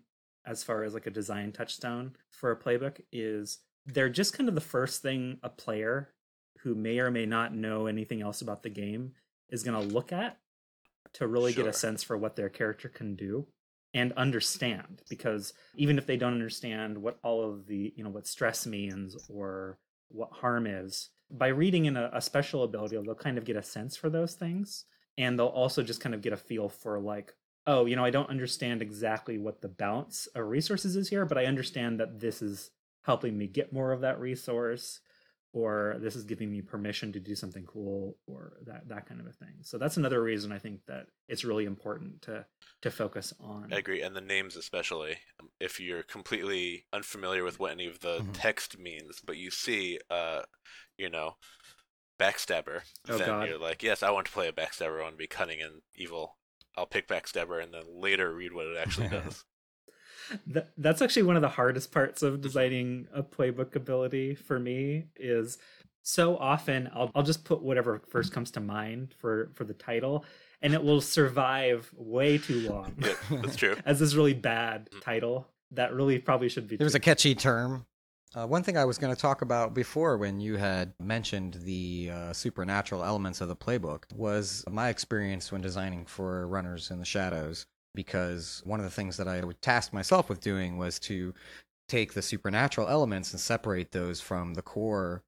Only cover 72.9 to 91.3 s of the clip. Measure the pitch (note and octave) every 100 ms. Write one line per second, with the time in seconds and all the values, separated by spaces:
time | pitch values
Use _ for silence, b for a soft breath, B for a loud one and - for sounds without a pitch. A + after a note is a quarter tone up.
72.9 | - G#2 F#2+ G2+ C#3 C3 - G3 - -
73.9 | C#3+ D3+ C#3+ D3 C3 A#2 A2+ A#2 A2 G#2+
74.9 | G2+ B2 A2+ A#2 B2+ - _ - B2 B2
75.9 | B2+ C#3 B2+ - C3 A#2+ B2 G#2+ G#2+ D3
76.9 | C#3 - D#3 D3 B2 C#3 A#2 B2 C3 A#2+
77.9 | _ _ _ _ A#2 A#2 E3 F3+ E3+ C3
78.9 | A#2 C3+ B2+ D3 C3+ B2+ A#2+ A2+ A#2 A#2+
79.9 | D3 D#3+ A#2 G2+ G2 G#2+ G#2 G2 F#2 F2+
80.9 | - F#2 A2+ G#2+ G2+ F#2 E2+ F2+ F#2 F2+
81.9 | F2+ F2 F2 E2+ - B2 - F#2 G2+ G2
82.9 | F#2+ F2 G#2 F#2+ E2+ F2 F2 - B2 E2+
83.9 | D2+ - - G#2+ G#2 G2 G2 - G#2 A#2+
84.9 | A2 - A2 G2+ F#2+ - G2 F#2 F2+ F#2+
85.9 | F2+ F2 - F#2 F#2 F2 F#2+ F2+ F2 -
86.9 | F2+ F2 G2+ F#2 E2 D#2 E2 - _ _
87.9 | G2+ F#2+ F#2+ F2+ F2 E2+ - F2+ G#2+ F#2+
88.9 | G2 G2 F2 F#2 F2+ F2+ F2 - A#2+ -
89.9 | G2+ F#2 F#3 - F#2+ G#2 F#2+ F2+ F2 F2+
90.9 | - - G2 F#2